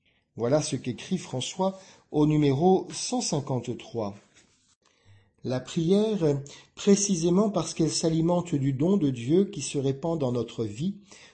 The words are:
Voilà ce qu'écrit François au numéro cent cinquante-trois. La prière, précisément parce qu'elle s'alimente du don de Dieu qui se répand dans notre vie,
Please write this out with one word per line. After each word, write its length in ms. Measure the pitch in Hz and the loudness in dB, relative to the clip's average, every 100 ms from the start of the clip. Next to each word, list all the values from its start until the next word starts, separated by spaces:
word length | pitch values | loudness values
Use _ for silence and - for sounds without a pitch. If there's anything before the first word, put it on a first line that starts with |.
| _ _ _ - | _ _ _ -4
Voilà 260 | 117 151 | 0 2
ce 140 | 147 131 | 0 -4
qu'écrit 420 | 131 107 - 185 | -6 -8 -4 -6
François 640 | - 127 - - 190 190 - - _ | -4 -8 -6 -2 -2 -4 -12 -20 _
au 160 | 151 151 | 2 4
numéro 600 | 151 147 131 180 185 180 | 4 4 4 4 4 2
cent 280 | - - 247 | -8 -6 -4
cinquante-trois. 960 | - 156 135 131 120 107 - 117 104 107 _ _ _ _ _ _ _ _ _ - _ _ | -2 -4 -2 -4 -4 -8 -8 -6 -6 -8 _ _ _ _ _ _ _ _ _ -20 _ _
La 160 | - 127 | -6 -6
prière, 840 | 127 - 165 196 214 202 160 143 135 - - | -4 -2 2 2 2 2 0 0 -4 -16 -20
précisément 760 | - - 196 202 180 170 180 214 | -2 4 4 4 0 2 4 4
parce 240 | 196 156 | 0 -4
qu'elle 180 | - 160 | 0 0
s'alimente 640 | - 170 160 165 175 170 | 2 0 2 2 0 0
du 180 | 143 135 | 0 0
don 220 | 131 165 196 | 0 2 2
de 100 | 147 | 2
Dieu 380 | 123 117 170 202 | 0 2 2 2
qui 160 | - | -2
se 160 | 135 147 | -6 -2
répand 400 | 135 135 165 165 | -2 -2 -2 -2
dans 140 | 131 | -2
notre 320 | 123 117 - | -2 -4 -6
vie, 320 | 110 104 175 202 - - - | -6 -4 -6 -6 -12 -20 -20